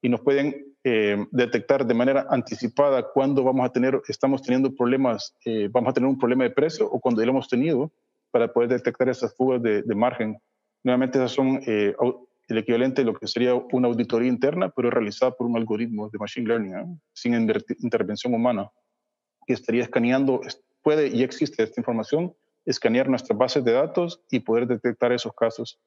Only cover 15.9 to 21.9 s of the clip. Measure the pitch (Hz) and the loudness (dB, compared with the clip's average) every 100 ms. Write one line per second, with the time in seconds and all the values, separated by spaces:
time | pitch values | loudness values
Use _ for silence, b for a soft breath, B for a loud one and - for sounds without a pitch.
15.9 | 107 107 107 104 - 113 117 101 92 175 | -6 -8 -8 -8 -6 -2 -2 -2 -8 -12
16.9 | 170 _ - 240 240 156 110 - - 120 | -14 _ -8 -2 0 2 0 -2 -6 -2
17.9 | 113 101 104 123 120 120 113 104 _ _ | -2 -2 -4 -2 0 0 0 -4 _ _
18.9 | _ _ _ _ _ - 120 - 117 113 | _ _ _ _ _ -4 -4 0 0 0
19.9 | - 120 131 139 127 - - _ _ - | 0 2 2 2 0 -2 -14 _ _ 0
20.9 | 151 143 117 127 - 151 - 110 - 120 | 2 2 2 0 0 -4 0 -2 -2 -4